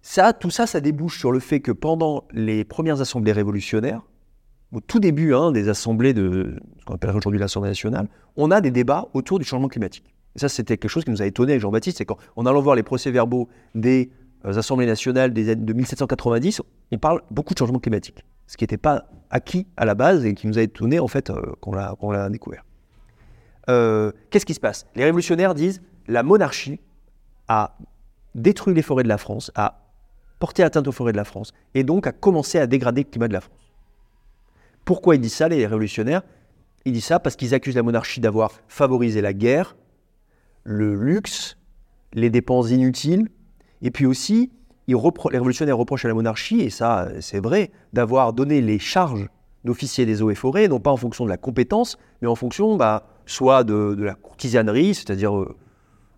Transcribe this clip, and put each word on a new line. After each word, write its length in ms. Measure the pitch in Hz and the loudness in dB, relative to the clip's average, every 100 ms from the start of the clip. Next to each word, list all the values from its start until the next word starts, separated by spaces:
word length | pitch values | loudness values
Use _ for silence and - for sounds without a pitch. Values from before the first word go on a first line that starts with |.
Ça, 300 | - - 208 | -2 4 4
tout 180 | 226 175 | 4 -4
ça, 160 | - 226 | -2 -2
ça 140 | 170 | 0
débouche 380 | 143 143 165 - | -2 -2 -6 -2
sur 120 | 127 | 0
le 80 | 131 | 0
fait 220 | - 143 | 0 -2
que 100 | 131 | -2
pendant 540 | 107 151 165 160 143 _ | -4 -2 0 -2 -4 _
les 320 | 110 110 107 | -6 -2 -2
premières 360 | 104 - 160 143 | -4 -4 -2 0
assemblées 320 | 127 123 107 | -2 0 0
révolutionnaires, 680 | 104 104 101 - 107 123 220 - _ _ _ _ _ _ | 2 0 -4 -2 -2 -2 -6 -14 _ _ _ _ _ _
au 80 | 113 | -14
tout 180 | - 233 | -2 2
début, 360 | 202 147 160 | 2 2 2
hein, 180 | 127 170 | 2 2
des 160 | 120 104 | 2 0
assemblées 460 | 101 117 113 131 | -2 -2 2 2
de 420 | 113 95 92 - - - - | 2 0 0 -4 -8 -16 -20
ce 40 | |
qu'on 100 | - | -12
appelle 160 | 87 87 | -6 -2
aujourd'hui 280 | 101 104 101 | -2 0 -2
l'Assemblée 320 | 98 110 98 | -2 -4 -4
nationale, 380 | 98 107 123 - _ _ - | -4 -4 -4 -6 _ _ -2
on 140 | 151 | 4
a 100 | 202 | 4
des 120 | 151 | 4
débats 340 | 123 120 151 - | 2 2 0 -2
autour 240 | 135 127 190 | -6 -2 -4
du 60 | |
changement 240 | 135 127 135 | -2 -4 -4
climatique. 460 | - 95 - _ _ _ - | -4 -8 -10 _ _ _ -6
Et 20 | |
ça, 80 | 139 | -4
c'était 280 | - 107 113 | -4 -4 -2
quelque 140 | 107 | -2
chose 140 | 165 | -4
qui 60 | 156 | -4
nous 120 | 107 | -2
a 40 | 101 | -2
étonnés 260 | 98 131 | 0 2
avec 100 | 139 | 2
Jean-Baptiste, 360 | 101 110 185 175 | 0 -2 -2 -8
c'est 60 | |
qu'en, 140 | - 104 - - | -8 -8 -10 -4
en 80 | 123 | 2
allant 140 | 143 | 2
voir 140 | 139 | 4
les 80 | 127 | 2
procès-verbaux 680 | 104 127 139 120 117 123 120 _ _ | 0 -4 0 0 0 -2 -4 _ _
des, 360 | 113 117 131 127 - - _ | -2 2 2 0 -8 -20 _
euh, 120 | 98 101 | -6 -4
assemblées 300 | 113 131 120 | -2 0 2
nationales 460 | 110 131 127 131 | 0 0 2 2
des 160 | 113 110 | 0 -2
années 160 | 113 | -2
de 80 | 110 | -2
mille 140 | 113 127 | -2 -4
sept 140 | - | -4
cent 60 | 135 | -4
quatre-vingt-dix, 540 | 123 123 117 160 - - _ _ | -2 0 0 0 -4 -10 _ _
on 80 | 117 | -2
parle 240 | 151 170 - | 0 -2 -2
beaucoup 240 | 110 - | -8 -6
de 40 | - | -2
changement 200 | 120 123 | 0 0
climatique, 460 | 123 107 - - _ _ _ | -2 -4 -6 -20 _ _ _
ce 100 | - | -6
qui 80 | |
n'était 120 | 110 107 | -4 -2
pas 320 | 151 143 - - _ | 0 -2 -4 -20 _
acquis 360 | 127 - 180 196 - | -6 -2 -6 -6 -2
à 80 | |
la 100 | 110 | 0
base 300 | 101 143 180 | 4 4 4
et 100 | 113 | 2
qui 120 | 101 110 | -2 -2
nous 120 | 110 | 0
a 40 | |
étonnés, 360 | 113 - 117 165 | 0 0 0 0
en 100 | 131 | 0
fait, 220 | 139 - | -4 -4
euh, 100 | - - - | -8 -8 -10
qu'on 120 | 98 | -8
l'a, 220 | 98 98 - | -6 -6 -8
qu'on 120 | 104 | -4
l'a 180 | 101 98 | -4 -4
découvert. 360 | 110 - - _ _ _ _ _ _ - - _ - - | -6 -10 -16 _ _ _ _ _ _ -20 -20 _ -12 0
Euh, 420 | 123 113 107 107 - _ | 2 4 2 0 -4 _
qu'est-ce 140 | 202 | 0
qui 100 | - | 0
se 60 | 160 | -4
passe ? 260 | 110 - - 113 | -4 -4 -12 0
Les 80 | |
révolutionnaires 500 | 143 170 170 170 190 | 2 2 0 0 2
disent : « 280 | 151 175 190 - - - | 2 -2 -2 -14 -20 -2
La 140 | 117 | 0
monarchie 580 | 135 208 151 - 135 143 _ _ _ _ _ _ - | 4 4 4 -4 -10 -12 _ _ _ _ _ _ -2
a 300 | 107 104 - - _ - _ - | 0 0 -8 -20 _ -20 _ -16
détruit 400 | 117 117 202 - | 2 2 2 2
les 80 | 165 | 0
forêts 220 | - 131 | 2 0
de 40 | 120 | 2
la 100 | 104 | 0
France, 320 | - 107 - | -4 -10 -8
a 320 | - 104 - _ _ _ - - _ | -4 -4 -4 _ _ _ -20 -20 _
porté 220 | 170 - | -4 2
atteinte 240 | 170 160 139 | 4 4 -2
aux 40 | |
forêts 200 | - 120 | -2 -2
de 40 | 104 | -2
la 80 | |
France, 280 | 104 98 107 _ _ | -6 -12 -14 _ _
et 100 | 131 | -2
donc 220 | 131 185 156 | 0 0 -2
a 60 | |
commencé 460 | - 196 170 - 170 | 0 2 2 0 0
à 80 | 127 | 2
dégrader 360 | 131 127 123 | 2 2 0
le 40 | 139 | -4
climat 200 | 113 117 | -2 -2
de 40 | |
la 80 | 98 | -2
France. » 320 | - _ _ _ _ _ _ _ _ _ _ _ _ _ | -8 _ _ _ _ _ _ _ _ _ _ _ _ _
Pourquoi 300 | - 180 185 | -2 2 4
ils 60 | 147 | 4
disent 140 | 113 | 2
ça, 140 | - 160 | 0 0
les 180 | 160 107 | 2 0
révolutionnaires ? 560 | 110 107 - 110 180 - _ _ _ _ _ | 0 -2 -2 -2 -2 -4 _ _ _ _ _
Ils 80 | 131 | -4
disent 140 | 117 - | -4 0
ça 140 | 165 | 0
parce 160 | 139 - | 0 -4
qu'ils 180 | 123 | -2
accusent 220 | 131 139 123 | 0 0 0
la 60 | |
monarchie 380 | 117 117 - - | 0 0 -4 -2
d'avoir 320 | 113 107 107 - _ | 0 2 -2 -4 _
favorisé 540 | - 139 127 120 107 | -2 0 2 0 0
la 100 | 101 | -2
guerre, 440 | 98 117 143 185 - _ _ _ _ _ _ _ _ | 0 2 2 0 -10 _ _ _ _ _ _ _ _
le 300 | - 104 104 | -6 -2 0
luxe, 640 | 101 123 196 - - - - _ - _ _ _ | 0 0 -2 -4 -10 -12 -16 _ -20 _ _ _
les 160 | 110 117 | 0 2
dépenses 420 | 120 123 123 117 | 2 2 0 2
inutiles, 580 | 127 131 127 143 185 110 _ - _ _ _ | 4 2 0 0 0 0 _ -20 _ _ _
et 100 | - | -6
puis 140 | - | 0
aussi, 460 | 131 131 - 220 247 _ _ _ - | 0 0 0 2 0 _ _ _ 0
ils 100 | 123 | 2
repro-, 340 | 160 - - | 2 0 -2
les 80 | 127 | 0
révolutionnaires 400 | 127 127 151 120 | 0 0 0 0
reprochent 260 | 120 135 | 0 -2
à 40 | 120 | -2
la 60 | |
monarchie, 460 | 113 113 110 - 226 | 0 -2 -4 -2 0
et 80 | 135 | 0
ça, 380 | - 113 107 90 - | 0 0 0 -2 -8
c'est 200 | - 98 | -8 -4
vrai, 300 | 101 185 185 _ _ | 0 0 0 _ _
d'avoir 400 | 117 113 131 120 | -2 2 4 2
donné 260 | 117 139 147 | 2 2 2
les 180 | 110 107 | 2 0
charges 500 | - 185 156 113 98 _ _ _ | 0 0 0 -4 -8 _ _ _
d'officier 400 | 120 120 135 - | -6 -4 -4 -2
des 160 | 117 107 | 0 2
eaux 100 | 110 | 0
et 40 | |
forêts, 340 | 98 131 170 214 | 0 -2 2 2
non 120 | 127 | 2
pas 100 | 143 | 0
en 60 | 131 | 0
fonction 260 | 120 - | -2 -4
de 60 | 113 | -4
la 80 | 90 | -4
compétence, 580 | - 120 123 214 240 - _ _ | -4 -2 0 0 -2 -6 _ _
mais 80 | 120 | -2
en 60 | |
fonction, 420 | 117 123 - 214 208 | -2 -4 -2 0 2
bah, 300 | 113 107 - _ | 2 0 -6 _
soit 400 | - - 131 131 | -14 0 6 6
de, 300 | 117 104 104 | 4 0 0
de 100 | 101 | -2
la 100 | 104 | -6
courtisanerie, 800 | 92 - - 127 117 107 113 185 | -8 -20 -10 0 2 4 2 2
c'est-à-dire, 400 | 196 - 98 104 | 0 -4 -2 -2
euh, 220 | 101 95 - _ _ _ _ _ | -2 -4 -10 _ _ _ _ _